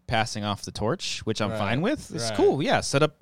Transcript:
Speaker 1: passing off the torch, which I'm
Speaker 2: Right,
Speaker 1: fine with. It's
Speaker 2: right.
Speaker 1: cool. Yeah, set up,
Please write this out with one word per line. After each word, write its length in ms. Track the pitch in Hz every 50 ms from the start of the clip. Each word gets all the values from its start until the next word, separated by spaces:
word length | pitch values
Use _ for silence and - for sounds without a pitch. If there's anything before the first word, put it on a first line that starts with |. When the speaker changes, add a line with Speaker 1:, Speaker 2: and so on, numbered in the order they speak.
| _ -
Speaker 1:
passing 380 | 123 113 107 - - 110 104
off 160 | 104 101 -
the 100 | - -
torch, 540 | - - 104 107 151 196 - - - - -
which 160 | - 110 -
I'm 80 | 110 104
Speaker 2:
Right, 100 | 110 107
Speaker 1:
fine 220 | 104 101 117 127
with. 280 | 165 220 311 - - - -
It's 140 | - 113 113
Speaker 2:
right. 80 | - -
Speaker 1:
cool. 260 | 349 403 202 135 156
Yeah, 160 | 247 - -
set 240 | - - - 139 156
up, 140 | 156 - _